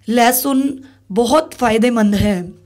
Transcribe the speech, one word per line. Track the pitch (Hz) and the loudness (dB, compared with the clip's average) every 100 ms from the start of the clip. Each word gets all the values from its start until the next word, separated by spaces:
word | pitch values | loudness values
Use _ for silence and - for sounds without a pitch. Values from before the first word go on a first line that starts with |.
| - | -4
लहसुन | 233 233 254 277 262 269 - - _ - | 2 2 2 0 0 -2 -6 -16 _ -8
बहुत | 196 233 302 320 | -2 2 2 0
फ़ायदेमंद | - 240 220 240 233 214 202 | -4 -2 2 0 2 0 2
है। | 208 185 180 - | 0 -2 -6 -16